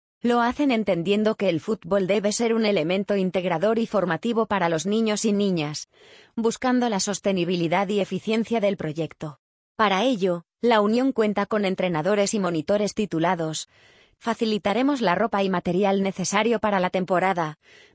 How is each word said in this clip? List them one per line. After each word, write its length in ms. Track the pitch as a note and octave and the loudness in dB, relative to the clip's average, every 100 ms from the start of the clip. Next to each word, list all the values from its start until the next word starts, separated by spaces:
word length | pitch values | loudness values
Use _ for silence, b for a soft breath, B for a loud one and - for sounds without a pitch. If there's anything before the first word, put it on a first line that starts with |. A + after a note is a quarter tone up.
| _ _ | _ _
Lo 200 | A#3+ A#3+ | 0 2
hacen 280 | A#3 B3+ D4 | 0 0 0
entendiendo 640 | A3+ G3+ E3+ E3 G3+ G#3+ | 2 0 0 0 0 0
que 160 | G#3+ F#3+ | 0 0
el 100 | D#3+ | 0
fútbol 460 | - A3 E3 G3 F3+ | -2 -6 -2 -2 0
debe 260 | G3+ G3+ | 0 0
ser 220 | G#3 A#3 | 0 0
un 140 | A3+ G#3+ | 2 2
elemento 480 | G3 D#3 F#3+ G3+ G3+ | 2 0 -2 0 0
integrador 640 | F#3 F#3+ F3+ E3 G#3 A3+ | 0 -2 -2 0 0 0
y 80 | A3+ | 0
formativo 580 | G#3 F3 D#3+ A#3 A3+ A3 | 0 0 -2 -2 -2 0
para 240 | G3+ E3+ | 0 0
los 160 | D#3+ F3 | 0 0
niños 400 | G#3+ A3 G#3 A3 | 0 0 0 0
y 80 | |
niñas, 560 | G3+ G3+ F3 D3 D3 - B B B B - | 2 0 0 -2 -8 -14 B B B B -4
buscando 540 | A3+ - B3+ B3 A#3+ | -2 0 0 2 2
la 100 | G3 | 0
sostenibilidad 880 | G#3 F#3 G3+ F#3+ E3+ F3+ E3 F3+ F#3+ | -2 -2 0 0 0 0 0 0 0
y 120 | G#3 | -2
eficiencia 580 | F#3+ F#3 - A3+ G#3+ A#3 | -2 -4 -2 -2 0 0
del 180 | G3 F#3+ | 0 -2
proyecto. 640 | D#3 D3+ D3+ - D#3 C#3 _ _ _ - | -4 -6 -8 -8 -12 -12 _ _ _ -2
Para 280 | G#3 F#3+ | 2 2
ello, 400 | B3 A3 F#3 F3 - _ | 2 2 0 -2 -6 _
la 200 | A#3 A3 | 4 4
Unión 300 | G#3 A#3+ C4+ | 4 2 0
cuenta 360 | C4 G#3+ G3+ G3+ | 0 0 0 -2
con 180 | G#3+ G3 | 0 0
entrenadores 680 | F#3+ F#3 D#3+ E3+ G#3 G3+ G#3+ | -2 -2 0 0 2 2 0
y 40 | |
monitores 540 | F3+ E3 D3 G#3 G3+ | -2 -2 0 0 0
titulados. 760 | - G#3 D#3+ E3 F3 D#3+ D#3 - b b b b b | -2 -2 0 0 0 -4 -6 -10 b b b b b
Facilitaremos 840 | A#3 A3 A3 G#3+ E3 G#3 C4+ C#4 | -6 -2 -2 0 0 0 0 0
la 120 | G3 | 0
ropa 300 | F3 A3 G3+ | 0 0 0
y 60 | G3 | 0
material 500 | F3+ F3+ F3 G3+ G3 | -2 -2 0 2 2
necesario 560 | G3 F#3 F3 G3+ A3 A3 | 0 -2 -2 0 0 0
para 220 | G#3+ G3 | 0 0
la 100 | F3+ | 0
temporada, 680 | F#3 F3+ F3+ F#3+ F3 D#3 D3+ B B B | -2 0 0 2 0 -4 -8 B B B